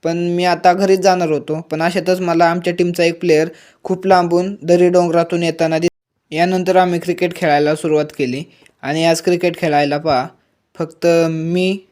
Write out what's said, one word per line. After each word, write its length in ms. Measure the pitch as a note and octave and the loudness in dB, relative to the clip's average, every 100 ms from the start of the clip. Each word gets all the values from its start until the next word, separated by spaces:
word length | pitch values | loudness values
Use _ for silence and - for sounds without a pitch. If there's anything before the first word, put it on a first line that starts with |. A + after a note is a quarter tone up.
पण 140 | E3 E3+ | -4 -4
मी 260 | F3 F3 F3+ | -4 -2 -2
आता 280 | F3 F3+ | 2 2
घरीच 260 | F3+ F#3+ F#3+ | 2 2 2
जाणार 300 | F#3+ F3+ E3+ | 2 2 0
होतो, 280 | D3+ - D#3 E3 | -2 -4 -8 -6
पण 100 | D#3 | -4
अशातच 380 | E3 F3 F3+ F#3 | -2 -2 -2 -2
मला 240 | F3+ E3+ E3+ | 0 2 2
आमच्या 280 | F3 F3 | 2 -4
टीमचा 300 | F3 F3 F3 | -2 -2 0
एक 160 | E3+ E3+ | -2 0
प्लेअर 280 | F3 D#3 D#3+ - - _ - | 2 2 2 -6 -20 _ -8
खूप 200 | F#3 F#3+ | -6 2
लांबून 480 | F#3 F3 F3 F#3 G3+ | 2 4 0 -2 -8
दरी 280 | E3 F3 F3+ | 0 4 4
डोंगरातून 540 | F3+ F3 E3 E3+ F3 | 4 2 0 0 -2
येताना 340 | E3+ D#3+ E3 D#3+ | -2 -2 -2 0
दिस-, 120 | E3+ _ _ _ _ | -2 _ _ _ _
यानंतर 440 | D#3 F3 F#3 F3+ F#3 | -2 0 0 2 2
आम्ही 240 | F3+ E3+ | 2 0
क्रिकेट 360 | E3+ E3+ F3+ E3+ | -4 -4 -4 -2
खेळायला 400 | E3+ C#3+ D3 D#3 | 0 2 2 -2
सुरुवात 300 | E3 D3+ D3+ - | 0 -2 -2 -4
केली 260 | C3 B2+ E3+ _ _ _ | -6 -6 -10 _ _ _
आणि 200 | C#3 D#3 E3 | -8 -2 0
आज 160 | E3 | 0
क्रिकेट 360 | - F3 F3 E3+ | 0 0 -2 -2
खेळायला 400 | E3 D3 D3 D3 | 0 0 0 -2
पहा 280 | D#3+ C3+ C3 _ _ _ _ _ | 0 -2 -2 _ _ _ _ _
फक्त 320 | D#3+ - F3 E3 E3 | -10 -2 2 2 2
मी 480 | D#3+ D#3+ F3 F#3 F#3+ _ | -2 -4 -2 -2 -4 _